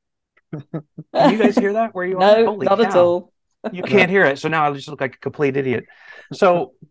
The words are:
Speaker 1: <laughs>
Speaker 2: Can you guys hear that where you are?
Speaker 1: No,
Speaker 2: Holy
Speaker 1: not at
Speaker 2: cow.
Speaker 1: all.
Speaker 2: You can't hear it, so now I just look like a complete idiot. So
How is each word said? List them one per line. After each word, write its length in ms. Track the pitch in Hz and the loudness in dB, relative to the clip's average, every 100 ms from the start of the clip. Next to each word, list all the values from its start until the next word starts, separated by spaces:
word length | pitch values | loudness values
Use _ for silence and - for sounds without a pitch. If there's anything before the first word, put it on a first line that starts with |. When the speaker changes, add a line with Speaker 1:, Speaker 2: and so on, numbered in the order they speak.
| _ _ _ | _ _ _
Speaker 1:
<laughs> 260 | _ - | _ -16
Speaker 2:
Can 800 | 151 - 160 - - - 262 277 | -16 -12 -14 -14 -20 -8 -2 -2
you 60 | 220 | 2
guys 180 | 208 226 | 0 2
hear 180 | 196 | 0
that 200 | 214 226 | -2 -4
where 100 | 185 180 | -6 -6
you 100 | 185 | 0
are? 40 | |
Speaker 1:
No, 260 | 196 214 226 | 4 4 2
Speaker 2:
Holy 200 | 208 190 | 0 0
Speaker 1:
not 140 | 196 | 0
at 120 | 208 | 2
Speaker 2:
cow. 80 | 180 | 4
Speaker 1:
all. 320 | 175 175 - _ _ _ 214 | 2 0 -6 _ _ _ -12
Speaker 2:
You 100 | 180 | -10
can't 280 | 123 190 180 | 0 2 4
hear 140 | 196 | 2
it, 140 | 151 139 | 2 0
so 100 | 156 | -4
now 200 | 160 147 | -2 -2
I 60 | |
just 140 | 143 147 | -4 -12
look 120 | 143 | -8
like 140 | 131 | -8
a 40 | - | -8
complete 380 | 135 - 139 135 | -10 -4 -2 -2
idiot. 280 | 131 117 - - - - - | -2 -4 -6 -20 -20 -20 -14
So 420 | - 190 175 139 _ - | 0 2 2 -2 _ -20